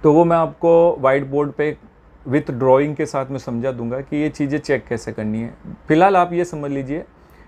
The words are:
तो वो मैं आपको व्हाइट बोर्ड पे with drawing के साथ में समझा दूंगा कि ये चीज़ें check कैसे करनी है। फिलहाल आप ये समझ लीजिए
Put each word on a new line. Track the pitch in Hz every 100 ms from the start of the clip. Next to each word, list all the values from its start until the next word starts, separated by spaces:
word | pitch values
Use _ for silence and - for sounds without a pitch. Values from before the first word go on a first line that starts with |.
तो | 156
वो | 151 170
मैं | 170
आपको | 160 147 170 170 170 160
व्हाइट | 131 139 135
बोर्ड | 139 143
पे | 135 151 151 - _ _ _ -
with | 139 -
drawing | 123 131 131 147 147
के | 156
साथ | 143 131
में | 135
समझा | 127 117 127
दूंगा | 123 117 127
कि | 135 147
ये | 151
चीज़ें | - 143 147
check | - 131 -
कैसे | 117 -
करनी | 110 107 110
है। | 117 - - 113 -
फिलहाल | 156 190 190
आप | 175
ये | 170 170
समझ | 156 143
लीजिए | 139 131 151 - _ _ _